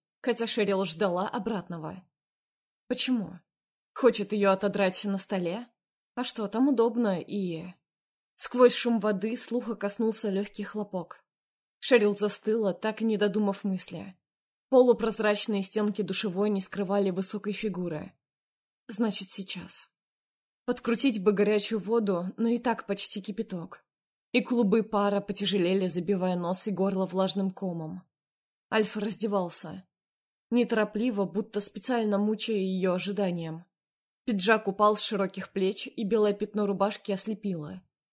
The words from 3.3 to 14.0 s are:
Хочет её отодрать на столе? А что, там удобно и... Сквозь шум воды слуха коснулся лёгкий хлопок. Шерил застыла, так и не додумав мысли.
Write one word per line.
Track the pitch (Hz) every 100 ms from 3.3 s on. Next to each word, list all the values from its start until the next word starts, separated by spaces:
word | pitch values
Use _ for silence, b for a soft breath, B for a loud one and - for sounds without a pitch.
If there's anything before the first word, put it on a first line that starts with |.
| 180 _ _ _ _ _
Хочет | - 247 - 202
её | 214 196
отодрать | 190 208 196 190 185 208
на | 196
столе? | - 196 175 196 240 _ _ _ _ -
А |
что, | 247 - 208
там | 220 269
удобно | 240 233 226 226 180
и... | - 208 185 160 175 - _ _ _ _ _ -
Сквозь | - 247 247 247
шум | 240 233
воды | 208 202 214 233
слуха | - 233 240 233
коснулся | 202 - 226 220 214
лёгкий | 190 202 -
хлопок. | 202 214 202 185 170 - _ _ _ _ _ _
Шерил | - 247 208 202
застыла, | 208 - - 226 208
так | 180 220 214
и | 226
не | 214
додумав | 208 196 202 196
мысли. | 208 185 - 175